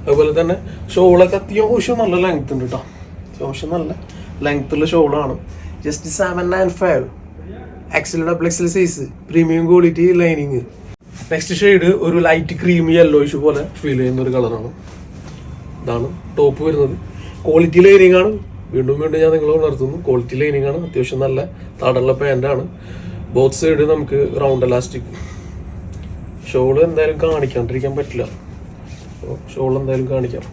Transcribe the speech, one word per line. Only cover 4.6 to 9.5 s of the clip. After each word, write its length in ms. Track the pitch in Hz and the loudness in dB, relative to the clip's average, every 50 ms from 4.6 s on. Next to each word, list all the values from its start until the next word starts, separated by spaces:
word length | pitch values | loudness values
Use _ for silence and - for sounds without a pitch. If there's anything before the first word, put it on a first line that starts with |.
| 131 - 156 | -2 -4 -2
ഉള്ള 100 | 147 156 160 175 | -2 0 2 4
ഷോളാണ്. 420 | 165 156 143 143 151 147 135 120 - - - - - - - - - - | 4 4 4 2 0 -2 -4 -6 -8 -10 -14 -16 -16 -14 -16 -16 -8 -6
Just 200 | 147 147 151 - 165 - - | -6 -6 -6 -8 -8 -2 -2
seven 280 | 196 180 170 175 180 180 185 190 | -2 -2 -2 -2 -2 -2 0 0
and 120 | 190 180 175 - | 0 0 0 0
five. 240 | 190 180 156 127 - - - - - - - - - - - - - - - - - - - 151 | 0 0 2 0 -2 -6 -12 -18 -20 -18 -18 -16 -16 -16 -16 -16 -16 -18 -18 -18 -16 -4 -4 -4
എക്സ് 140 | 147 - - | -2 -2 -4
എൽ, 60 | 165 160 165 | -4 -2 -2
ഡബിൾ 160 | 170 165 160 170 | -2 0 0 -2
എക്സ് 120 | 165 - 180 | -2 0 -2
എൽ 60 | 170 170 | 0 2
സൈസ്, 300 | 196 180 165 - - 135 - - - - - | 0 0 0 -2 -6 -10 -12 -12 -18 -16 0
പ്രീമിയം 340 | 160 165 165 160 | 2 2 4 4